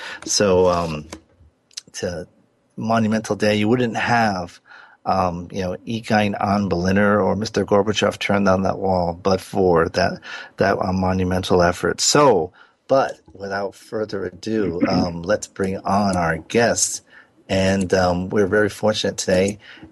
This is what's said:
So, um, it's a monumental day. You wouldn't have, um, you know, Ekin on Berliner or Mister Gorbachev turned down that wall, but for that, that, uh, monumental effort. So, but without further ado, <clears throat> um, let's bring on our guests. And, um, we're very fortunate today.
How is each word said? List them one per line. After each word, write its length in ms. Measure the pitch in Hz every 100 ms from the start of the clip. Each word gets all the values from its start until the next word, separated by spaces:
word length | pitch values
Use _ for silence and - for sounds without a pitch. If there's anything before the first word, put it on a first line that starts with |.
| - - -
So, 420 | - 101 92 90
um, 400 | 85 85 78 78 - _ _ _ _ _ - _
it's 160 | -
a 260 | 92 90 - _ _ _ _ -
monumental 580 | 113 113 110 110 113
day. 220 | 101 107 104
You 120 | 104
wouldn't 280 | 123 120 107
have, 640 | 98 117 110 92 85 - _ - - _ -
um, 420 | 95 92 87 87
you 120 | 98
know, 140 | 90 90 -
Ekin 480 | 113 - 107 104 101
on 300 | 101 101 98
Berliner 500 | 87 90 98 104 104
or 160 | 98
Mister 300 | 95 107 -
Gorbachev 540 | 95 104 101 101 101 -
turned 260 | - 101
down 160 | 98 95
that 140 | 95 98
wall, 360 | 98 92 85
but 260 | 85 98 95
for 480 | - 101 92 85 85
that, 320 | - 90 - - - - -
that, 180 | 98 -
uh, 140 | 98
monumental 680 | 95 92 92 90 90 - 92
effort. 360 | 87 - 90 -
So, 540 | - 147 143 95 78 _ - _ -
but 320 | 135 120 - -
without 420 | 92 98 98 98
further 520 | - - 110 104 98 92
ado, 560 | 92 107 110 92 85
<clears throat> 40 | 85
um, 320 | 90 87 85
let's 240 | 85 - -
bring 320 | - 95 95
on 360 | 98 98 101
our 220 | 90 82 80
guests. 640 | - - 110 87 - - _ - _ _ -
And, 460 | 95 95 98 90
um, 340 | 95 90 90 92
we're 200 | 107 92
very 200 | 107 104
fortunate 480 | - 107 107 101 -
today. 440 | - 92 98 101 - - -